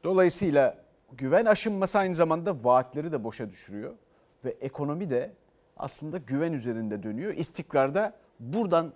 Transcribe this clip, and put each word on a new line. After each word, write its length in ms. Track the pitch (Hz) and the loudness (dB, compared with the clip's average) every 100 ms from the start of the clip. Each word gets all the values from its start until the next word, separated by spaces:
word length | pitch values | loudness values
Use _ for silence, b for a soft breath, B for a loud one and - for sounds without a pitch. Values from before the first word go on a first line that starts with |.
Dolayısıyla 800 | 165 185 180 - 190 143 131 - _ _ _ | 2 4 4 4 2 4 4 2 _ _ _
güven 340 | 127 135 170 226 | -8 2 2 4
aşınması 540 | 208 226 196 190 208 | 2 2 -2 0 2
aynı 160 | 190 165 | 0 2
zamanda 480 | 165 160 170 156 | 2 2 -2 -2
vaatleri 480 | 120 127 127 143 160 | 4 4 2 -6 -6
de 120 | 147 | -6
boşa 260 | 110 - 110 | -6 -8 -10
düşürüyor 440 | - - 101 113 - _ b b b 131 | -12 -14 -12 -12 -14 _ b b b -10
ve 40 | |
ekonomi 600 | - 131 - 147 151 190 | -8 -10 -6 -4 -4 -2
de 240 | 123 131 - _ _ _ _ | -2 -4 -12 _ _ _ _
aslında 400 | 143 - 156 175 | -10 -8 -8 -10
güven 360 | 117 135 165 | -6 -2 -2
üzerinde 500 | 151 117 113 110 104 | -2 -4 -6 -6 -6
dönüyor. 300 | 107 107 196 | -6 -6 -6
İstikrar 640 | - 165 - - 143 135 160 | -6 -8 -8 -2 0 2 0
da 240 | 214 - b _ | -4 -6 b _
buradan 540 | 120 185 208 170 165 | -6 -4 2 2 0